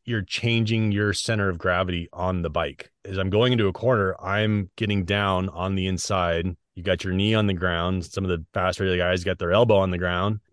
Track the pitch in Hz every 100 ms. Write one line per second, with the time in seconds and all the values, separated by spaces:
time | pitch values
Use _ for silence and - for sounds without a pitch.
0 | - 113 95 - 117 117 110 113 110 101
1 | 104 98 - 110 98 85 92 90 92 87
2 | 85 - 90 92 82 82 76 - - _
3 | 98 95 95 104 123 120 98 - 120 113
4 | 95 90 92 104 107 104 92 - 107 101
5 | 87 101 101 92 95 85 95 95 95 90
6 | - 95 87 85 90 85 _ 92 87 90
7 | 95 92 107 110 104 90 90 85 87 92
8 | 85 98 95 85 80 98 92 90 95 90
9 | 87 92 90 90 87 98 117 98 95 87
10 | 90 87 101 107 -